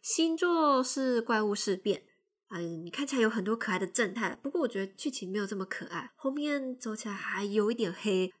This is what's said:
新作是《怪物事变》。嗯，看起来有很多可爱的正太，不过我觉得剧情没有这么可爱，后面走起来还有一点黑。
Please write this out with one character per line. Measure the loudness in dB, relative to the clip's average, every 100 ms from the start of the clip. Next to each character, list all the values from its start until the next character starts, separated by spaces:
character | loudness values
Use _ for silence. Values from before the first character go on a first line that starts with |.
新 | -2 2 2 4
作 | 2 4 6 4
是 | 2 0 2 2
《怪 | 2 2
物 | 2
事 | 0 0 0
变》。 | 0 -2 -4 _ _ _ -10
嗯， | -6 -4 -6 -8
看 | -4 -2
起 | 2
来 |
有 | 4
很 | 2
多 | 0 -2
可 | 0
爱 | -2
的 | 0
正 | 0 0
太， | 0 -4 -4
不 | -4
过 | 0
我 | 0
觉 | 0
得 | -6
剧 | -4 -6
情 | -4 -4
没 | -2
有 | -2
这 | -4
么 | -6
可 | -6 -8
爱， | -8 -10 -4
后 | -4
面 | -2 0 -2 -2 -6
走 | -6 -6
起 | -6
来 |
还 | -8 -6 -4
有 | 0 2 2
一 | 2
点 | -2
黑。 | -2 2 2 2 -4